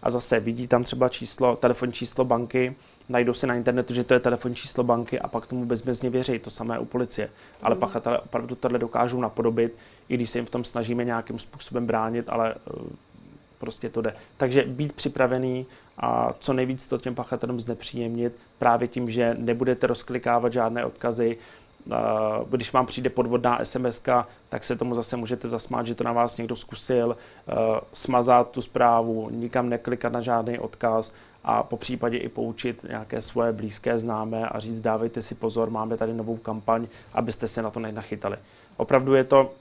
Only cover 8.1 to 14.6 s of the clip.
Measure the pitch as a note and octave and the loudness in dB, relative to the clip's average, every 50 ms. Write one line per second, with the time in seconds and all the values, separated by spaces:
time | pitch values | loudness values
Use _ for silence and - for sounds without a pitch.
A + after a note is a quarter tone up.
8.1 | A#2+ - - - - A#2 A#2 B2 B2+ - - B2+ A#2+ A#2+ A#2+ A2+ - A#2 A#2+ B2 | 0 0 -2 -2 -6 -6 -4 -4 -8 -2 -2 0 0 0 -2 0 2 2 2 2
9.1 | A#2+ B2 B2 G#2+ - - A2+ A#2 A2+ A2+ A#2 A#2 A#2 - - - - - - - | 2 -2 -2 -2 -2 0 0 2 2 2 0 0 -2 -8 -20 -20 -20 -20 -6 -2
10.1 | C3 A#2+ A#2+ A2 - A#2+ A#2+ - - B2 A#2+ - - A#2+ A#2 A2 A#2+ A#2+ A#2+ B2 | 0 0 0 0 -2 -4 -4 -2 -4 -4 -4 -2 -2 -4 -2 0 0 0 0 0
11.1 | A#2 A2+ A2+ - A2+ A#2 - - - - - - - B2 A#2+ A2+ A2 A2 A2 A2+ | -2 -4 -4 -6 -8 -8 -8 -10 -10 -12 -12 -6 -4 -2 0 0 2 2 0 0
12.1 | A2+ A#2 A#2 - A2 A2+ A2+ A2+ A2 - - - - - - - - - _ _ | -2 -2 -2 -2 0 0 2 0 0 -4 -10 -12 -10 -10 -10 -12 -14 -16 _ _
13.1 | - - - - - - _ _ _ _ - A2+ - - - A2+ - A#2 A2 A2 | -20 -20 -20 -20 -20 -20 _ _ _ _ -10 -10 -8 -8 -8 -6 -4 -2 -4 -4
14.1 | G2+ - - - _ _ C#3 B2 B2 C#3 | -6 -6 -20 -20 _ _ -2 4 4 4